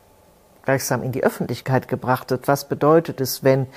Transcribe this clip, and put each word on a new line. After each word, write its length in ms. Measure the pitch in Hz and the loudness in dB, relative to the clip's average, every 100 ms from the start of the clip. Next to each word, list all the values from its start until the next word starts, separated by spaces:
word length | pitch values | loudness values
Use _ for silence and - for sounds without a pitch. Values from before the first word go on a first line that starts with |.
| _ _ _ _ _ _ | _ _ _ _ _ _
gleichsam 400 | - 135 - 127 | -2 -2 0 -4
in 100 | 131 | -4
die 120 | 120 - | -2 -2
Öffentlichkeit 640 | - 180 120 - 131 - | -2 -6 -6 -2 0 0
gebracht 420 | 131 123 127 - | -4 0 -2 -2
wird, 180 | 127 135 | -4 0
was 200 | 139 - | -2 -2
bedeutet 520 | 135 143 165 160 135 | 0 4 4 4 -2
es, 220 | 131 - | -6 0
wenn 240 | 135 135 131 | 2 2 0